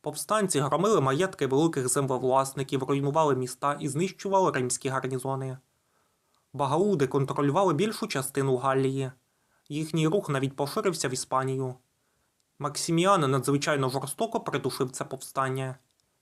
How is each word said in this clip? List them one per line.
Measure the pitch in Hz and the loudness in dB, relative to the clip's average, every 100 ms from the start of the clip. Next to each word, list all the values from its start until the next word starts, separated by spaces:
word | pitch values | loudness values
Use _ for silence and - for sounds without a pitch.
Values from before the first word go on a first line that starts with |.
Повстанці | - 143 - 214 190 147 | -8 -10 -2 0 2 0
громили | 135 147 202 202 | 2 2 4 4
маєтки | 131 139 185 - 139 | 4 2 0 0 0
великих | 135 165 160 127 | 4 2 2 0
землевласників, | 143 135 127 131 131 135 139 135 135 | 0 0 0 2 2 2 -4 -4 -2
руйнували | 131 139 139 151 156 127 | 0 0 2 2 2 2
міста | 123 - 143 147 | -2 -2 -2 -2
і | 151 | -4
знищували | 135 185 - 196 190 180 | -2 -4 -4 0 4 4
римські | 135 123 - 135 | 2 -2 -2 -2
гарнізони. | 131 127 131 135 135 131 135 _ _ _ _ _ _ _ _ _ | -2 -4 -4 -4 -4 -6 -10 _ _ _ _ _ _ _ _ _
Багауди | 131 139 151 208 185 135 | -4 0 2 2 2 2
контролювали | 143 135 135 143 147 196 | 2 0 0 2 4 2
більшу | 151 214 214 233 | 2 0 -2 -6
частину | 143 135 - 135 127 | -4 -4 -2 0 0
Галлії. | 135 135 131 135 131 - _ _ _ _ _ | 2 2 2 -2 -6 -10 _ _ _ _ _
Їхній | 147 156 165 156 | -6 -2 0 2
рух | 196 196 | 0 0
навіть | 139 135 - | -2 -2 -2
поширився | 143 - 202 160 139 | -4 0 -2 -2 -4
в | |
Іспанію. | 127 - 131 131 131 131 127 _ _ _ _ _ _ _ _ | -4 -2 -2 -2 -2 -4 -8 _ _ _ _ _ _ _ _
Максиміан | 143 143 - 165 180 202 139 | -8 -6 0 2 4 4 4
надзвичайно | 135 120 139 147 147 131 | 2 2 0 2 0 0
жорстоко | 131 135 - 226 226 | -2 -6 -4 -2 -2
придушив | - 143 131 - 127 | -4 -4 -4 -4 -6
це | - | -4
повстання. | 135 135 - - 131 131 131 131 _ _ _ _ | -10 -10 -8 -4 -4 -4 -6 -10 _ _ _ _